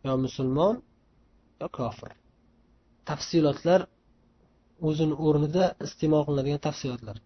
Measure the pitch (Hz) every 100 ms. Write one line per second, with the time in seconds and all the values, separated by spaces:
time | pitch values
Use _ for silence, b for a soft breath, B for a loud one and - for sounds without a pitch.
0 | 139 131 131 - 131 135 185 240 - _
1 | _ _ _ _ _ _ - - 120 -
2 | - - _ _ _ _ _ _ _ _
3 | - 147 - 165 147 139 170 185 - _
4 | _ _ _ _ _ _ _ _ 160 156
5 | 156 151 156 147 151 175 175 - 143 -
6 | 156 151 147 143 135 147 156 - 135 123
7 | 107 101